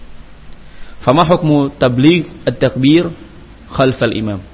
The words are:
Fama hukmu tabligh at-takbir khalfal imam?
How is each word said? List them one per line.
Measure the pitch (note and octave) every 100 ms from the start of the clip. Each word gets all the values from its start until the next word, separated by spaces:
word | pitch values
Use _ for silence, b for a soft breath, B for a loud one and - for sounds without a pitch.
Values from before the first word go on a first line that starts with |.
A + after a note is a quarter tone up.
| - - - - - b b b b b
Fama | - D3+
hukmu | D#3+ F3 D#3 D3 C#3 -
tabligh | C3 A#2+ C#3+ F3 - -
at-takbir | - B2 C3 B2 C3+ E3 E3+ - - - - - -
khalfal | - C3 B2 A#2
imam? | G#2+ G#2+ G2 G2